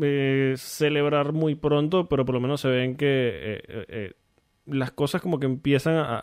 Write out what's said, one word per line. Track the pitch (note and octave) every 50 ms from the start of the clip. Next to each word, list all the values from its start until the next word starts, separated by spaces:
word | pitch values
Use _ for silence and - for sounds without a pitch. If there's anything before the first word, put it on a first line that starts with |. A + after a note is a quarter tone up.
eh, | D3+ C#3+ C#3 C#3 C#3 C3+ C3+ C3+ C3+ C3+ C3 C3
celebrar | - - - - D3+ D3 D3+ D3 C#3+ D3 D3 D3 C#3+ C#3+ D3+
muy | D#3 D#3+ D#3 C#3+
pronto, | D3+ - D3 D3 D3 D3+ D#3 F3+ F#3 F3 -
pero | D3 C3 C3
por | B2+ B2+
lo | B2
menos | B2 C3 D3 C#3
se | - C3+
ven | B2+ B2+ B2+ C3 B2+ C#3+
que, | D3 C#3+
eh, | C#3 C3+ B2+ A#2 F#2+ C#2+ C2+ G#2+ G#2 - - -
eh, | - A2 F#2+ -
eh, | - A2+ G2+ - - _ _ _ _ _ _ _ _ _ _
las | - D3 C3+ B2+ B2+
cosas | - - C#3+ C#3 - F3+
como | - F3+ E3 C3+
que | C#3
empiezan | C3+ C3 B2+ - C#3+ C#3 C3+ - E3 D#3+ D#3+
a, | D3 C3 A#2 -